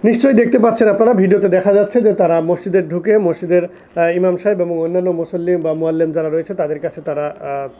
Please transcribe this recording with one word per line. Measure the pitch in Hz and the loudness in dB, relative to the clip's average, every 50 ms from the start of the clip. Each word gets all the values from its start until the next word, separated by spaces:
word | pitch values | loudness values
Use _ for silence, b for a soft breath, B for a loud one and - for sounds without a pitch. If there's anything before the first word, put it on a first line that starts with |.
| - | 2
নিশ্চয়ই | 214 233 - - 277 262 | 2 2 4 2 4 4
দেখতে | 214 240 - - 254 | 4 2 4 2 2
পাচ্ছেন | 220 233 226 - 226 214 | 4 2 2 4 2 2
আপনারা, | 196 - 226 226 247 | 4 2 2 2 4
ভিডিওতে | 190 190 190 190 202 196 196 | 2 4 2 2 2 2 2
দেখা | 180 185 180 202 202 | 0 2 2 4 2
যাচ্ছে | 202 202 202 - 247 | 2 2 2 0 0
যে | 220 214 190 | 2 2 2
তারা | - 185 165 165 165 | 2 0 2 2 0
মসজিদে | 160 165 175 170 - 202 180 196 | 0 0 -2 -2 -4 -2 -2 -2
ঢুকে | 175 156 165 175 165 175 202 214 | -2 -2 -6 -6 -2 0 0 2
মসজিদের, | 202 170 160 - - 170 180 180 170 | 2 0 -2 -4 -2 0 0 0 0
আহ, | 175 - - - _ _ 170 170 170 170 | -2 -10 -18 -20 _ _ -2 0 0 0
ইমাম | 180 180 185 180 180 | 0 0 0 0 0
সাহেব | 180 208 208 180 | 0 -2 0 0
এবং | 175 175 170 165 | -2 -4 -2 -4
অন্যান্য | 165 165 170 180 180 185 | -4 -2 -2 -2 -2 -2
মুসল্লি | 175 165 165 160 - 175 170 180 180 | -2 -4 -6 -6 -6 -6 -2 -2 -2
বা | 175 160 160 156 | -2 0 -4 -4
মুয়াল্লিম | 160 160 160 160 160 165 160 | -2 -2 -2 0 0 -2 -2
যারা | 151 165 160 160 | -2 -4 -4 -2
রয়েছে | 151 165 160 - 202 | -2 -4 -4 -6 -6
তাদের | 185 165 147 156 147 | -6 -4 -4 -4 -6
কাছে | 156 160 - - | -6 -10 -10 -8
তারা, | 151 - 147 147 147 147 156 - | -10 -8 -6 -6 -6 -8 -8 -10
আহ, | - 143 139 139 139 135 - - | -10 -8 -8 -8 -8 -10 -8 -2